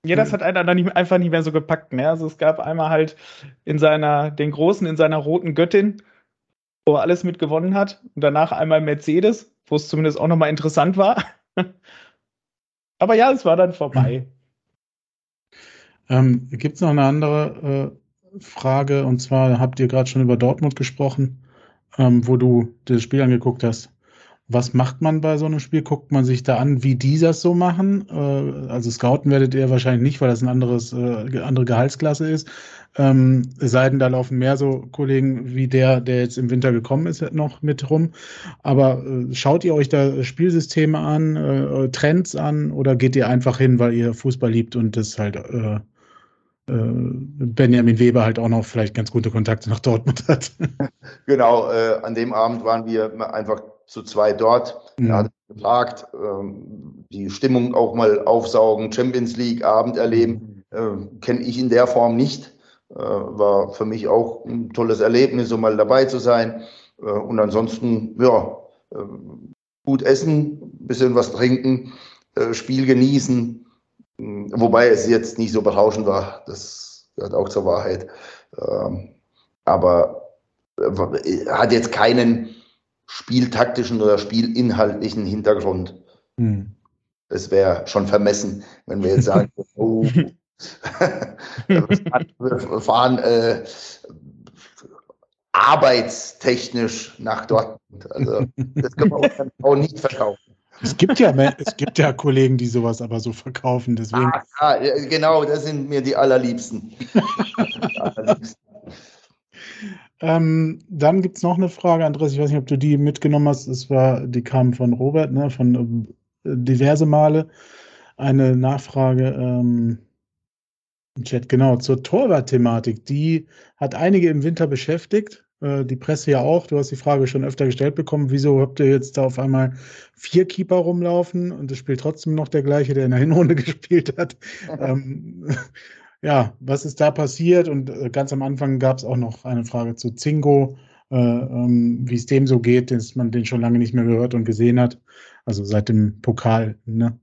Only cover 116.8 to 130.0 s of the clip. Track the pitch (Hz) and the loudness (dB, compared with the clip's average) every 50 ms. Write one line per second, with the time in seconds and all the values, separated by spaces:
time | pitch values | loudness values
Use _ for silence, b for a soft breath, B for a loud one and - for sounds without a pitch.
116.8 | 139 143 151 151 160 151 147 151 151 151 151 160 156 160 b b b b b b | 4 2 4 2 2 2 4 4 4 4 2 2 -2 -4 b b b b b b
117.8 | b b b b b b b - 135 139 135 135 135 131 127 127 127 131 139 135 | b b b b b b b -6 -2 2 2 4 4 4 2 2 0 0 -2 -4
118.8 | - - - 135 131 131 131 127 131 131 139 139 127 123 123 123 123 120 120 120 | -8 -6 -2 0 0 2 2 2 0 -2 -2 -4 -4 -2 -2 0 0 0 0 0
119.8 | 117 117 113 110 _ _ _ _ _ _ _ _ _ _ _ _ _ _ _ _ | -2 -2 -4 -6 _ _ _ _ _ _ _ _ _ _ _ _ _ _ _ _
120.8 | _ _ _ _ _ _ _ - 113 - 131 120 123 - 135 123 135 135 123 120 | _ _ _ _ _ _ _ -14 -8 -4 -6 -6 -2 0 2 4 4 4 4 2
121.8 | - - 131 127 - - - 220 277 233 170 143 127 - 135 123 120 117 117 113 | 0 -2 -2 -2 -2 -2 0 2 2 2 2 0 0 0 2 2 2 2 2 0
122.8 | 113 117 110 107 _ - 143 147 151 160 160 160 160 b b b b b b _ | -2 -4 -6 -6 _ -6 -4 -2 0 0 -2 -2 -4 b b b b b b _
123.8 | 143 135 - - 165 185 202 185 175 165 151 143 135 165 170 160 165 143 139 127 | -6 -6 -4 -2 2 4 4 4 4 4 2 2 0 -2 0 0 -2 -2 -2 -4
124.8 | - - 160 170 - _ 208 214 208 - - _ _ _ _ _ 151 143 139 139 | -2 -4 -4 -4 -2 _ -2 -2 -2 -4 -18 _ _ _ _ _ -6 -4 -2 -2
125.8 | 135 127 131 131 - - 156 151 - 156 139 131 123 147 160 175 170 - 151 143 | -2 -4 -6 -6 -2 -4 -4 -2 0 0 0 2 2 2 0 0 0 -2 -2 -2
126.8 | 135 - 139 131 - 147 143 139 135 127 127 135 135 139 131 - 139 131 123 127 | -2 -4 -8 -4 0 0 2 2 2 0 0 -4 -4 -4 -2 -2 0 -2 0 0
127.8 | 135 147 151 - 156 - 151 147 143 131 135 139 135 147 139 131 135 131 135 - | -2 -2 -2 -4 -4 -4 -2 -2 0 0 0 0 2 4 4 4 2 0 0 2
128.8 | 147 135 135 131 131 - - 143 131 131 127 127 135 135 135 131 131 131 131 B | 4 4 4 2 0 -2 -2 -2 -2 -2 -2 -2 -2 0 2 2 0 0 -4 B
129.8 | B B B B | B B B B